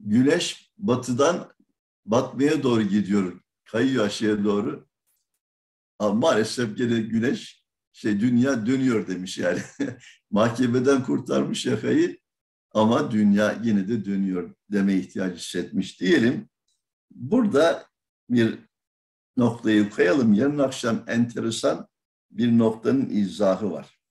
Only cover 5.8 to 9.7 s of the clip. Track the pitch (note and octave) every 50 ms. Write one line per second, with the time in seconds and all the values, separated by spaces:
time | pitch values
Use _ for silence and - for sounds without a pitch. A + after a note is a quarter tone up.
5.8 | _ _ _ - G#2+ G#2 G2+ A#2 D3 E3 - G#2+ A2 - - B2+ A#2+ G#2 G#2 B2+
6.8 | B2 A#2 A#2 A2 G#2 G#2+ A2 A2+ A2+ C3+ G3 - - - - _ _ _ _ _
7.8 | _ _ _ - - A2 G#2 G2+ A#2 B2+ B2 A#2 B2+ C#3 C3+ A2+ G#2 A#2+ C3+ C3+
8.8 | C3 B2+ A2+ G#2 F2+ F2+ F#2 F2+ F#2 F#2+ - - - F2 F2+ F#2 - -